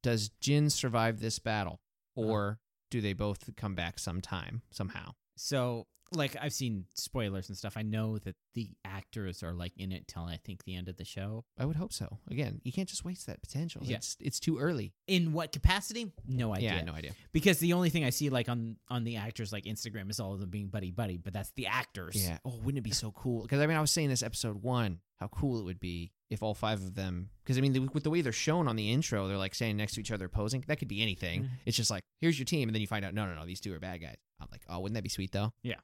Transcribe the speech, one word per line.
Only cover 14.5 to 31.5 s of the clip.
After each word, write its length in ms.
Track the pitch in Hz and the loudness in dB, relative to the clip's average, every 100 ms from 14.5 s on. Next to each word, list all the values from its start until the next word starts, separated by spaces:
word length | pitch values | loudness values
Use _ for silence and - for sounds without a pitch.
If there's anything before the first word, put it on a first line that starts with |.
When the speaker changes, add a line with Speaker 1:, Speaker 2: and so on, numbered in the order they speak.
| 147 | 2
Speaker 1:
early. 360 | 151 151 101 _ - | 2 2 -2 _ 2
Speaker 2:
In 240 | 190 165 | 4 6
what 180 | 156 160 | 2 0
capacity? 580 | 143 - 190 - 220 226 - - | -4 0 0 0 -6 -6 -8 -4
No 260 | 127 113 | 0 0
idea. 220 | 98 113 82 | 2 2 0
Speaker 1:
Yeah, 80 | |
no 100 | 82 | -2
idea. 200 | 78 80 - - | -6 -8 -10 -2
Speaker 2:
Because 280 | 156 160 165 | 4 6 6
the 120 | 170 | 4
only 160 | 175 175 | 6 4
thing 140 | 147 | 4
I 60 | 135 | 2
see, 200 | 120 147 | 2 2
like, 200 | 131 117 | 2 2
on, 280 | 120 113 110 - | 0 -2 -6 -6
on 140 | 123 113 | -2 -2
the 100 | 113 | -2
actors, 360 | 107 - 107 | -4 -4 -4
like, 100 | 104 98 | -4 -6
Instagram 440 | 110 117 107 98 | -6 -6 -6 -4
is 100 | 104 | -4
all 140 | 98 | -2
of 60 | 98 | -2
them 80 | 98 | -4
being 180 | 104 98 | -4 -4
buddy-buddy, 500 | 104 92 90 110 90 | -4 -4 -2 -2 -2
but 120 | 98 | -4
that's 200 | 98 101 | -4 -6
the 160 | - 98 | -4 0
actors. 480 | 120 - - 85 101 | 0 -2 -8 -2 0
Speaker 1:
Yeah. 180 | 92 82 | 2 0
Oh, 140 | 131 120 | -6 -2
wouldn't 220 | 113 139 | -2 0
it 20 | |
be 80 | 110 | 0
so 200 | - 110 | -2 -2
cool? 360 | - 131 117 - | -4 0 0 2
'Cause, 120 | 139 | 4
I 80 | 151 | 6
mean, 100 | 160 | 6
I 40 | |
was 100 | 147 | 4
saying 180 | - 147 | 4 4
this 140 | 127 | 2
episode 340 | 110 - 117 101 | 0 -2 -2 -2
one, 360 | 113 123 110 87 _ _ | 0 2 2 0 _ _
how 80 | 104 | -8
cool 300 | - 139 120 | 0 0 0
it 40 | |
would 160 | 92 90 | -2 -4
be 320 | 90 87 85 _ _ | -4 -4 -6 _ _
if 100 | 107 | -2
all 100 | 107 | 0
five 280 | 104 110 107 | 2 2 2
of 140 | 95 95 | 0 -2
them, 340 | 95 90 95 - - | -2 -2 -6 -10 0
'cause, 120 | 127 | 4
I 40 | |
mean, 120 | 139 | 6
the, 60 | 131 | 4
with 240 | 131 151 | 2 2
the 60 | 151 | 2
way 120 | 170 | 2
they're 100 | 139 | 2
shown 360 | 110 - 165 147 | 2 2 4 4
on 80 | 113 | 2
the 160 | 104 | 4
intro, 360 | 123 165 107 95 | 2 4 2 2
they're, 100 | 98 | 0
like, 160 | 95 - | 0 0
standing 220 | 113 104 | 0 0
next 160 | 107 | 0
to 80 | - | -2
each 100 | 101 | -4
other 160 | 107 92 | -2 -2
posing. 360 | - 104 131 127 | 0 0 0 -2
That 120 | 151 | -2
could 80 | 123 | -2
be 140 | 101 | 2
anything. 420 | 110 90 90 90 | 2 2 -2 0
Speaker 2:
Mm-hmm. 100 | 131 | -2